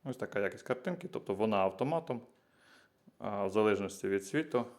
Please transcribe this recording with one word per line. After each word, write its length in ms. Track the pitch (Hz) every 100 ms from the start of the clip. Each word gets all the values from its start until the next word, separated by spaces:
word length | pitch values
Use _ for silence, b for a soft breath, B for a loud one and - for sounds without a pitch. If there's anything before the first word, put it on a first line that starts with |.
Ось 120 | 139 123
така 240 | 107 107
якість 220 | 101 -
картинки, 460 | - 127 - 180 180
тобто 260 | - -
вона 220 | 98 110 101
автоматом, 640 | 95 95 127 165 160 120 - b b b b b b b - _
а, 280 | - 101 98
в 40 |
залежності 580 | 101 107 98 98 - 98
від 180 | 98 -
світу 380 | 147 156 127 117